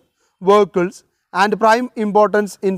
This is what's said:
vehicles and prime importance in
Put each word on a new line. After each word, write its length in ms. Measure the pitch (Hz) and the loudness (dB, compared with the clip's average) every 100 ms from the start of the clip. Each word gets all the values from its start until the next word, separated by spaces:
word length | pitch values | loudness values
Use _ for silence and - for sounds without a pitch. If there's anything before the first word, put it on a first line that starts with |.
| _ _ _ _ | _ _ _ _
vehicles 540 | 180 208 202 185 180 - _ _ _ 175 | 2 2 2 -2 -6 -8 _ _ _ -4
and 100 | 202 196 | -2 0
prime 240 | 220 226 254 - | 0 0 -2 -6
importance 480 | 214 202 208 208 208 - | -2 2 2 0 -4 -4
in 60 | 196 | -6